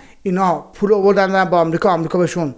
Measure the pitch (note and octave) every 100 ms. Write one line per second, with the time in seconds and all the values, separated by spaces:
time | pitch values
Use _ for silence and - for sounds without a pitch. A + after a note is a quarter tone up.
0 | - - G3 F#3 F#3+ D3+ - - G3+ G#3+
1 | G3 G3 F#3+ F#3+ F#3 F3 E3 E3 G3+ E3+
2 | D#3+ F3+ E3+ F3 D3+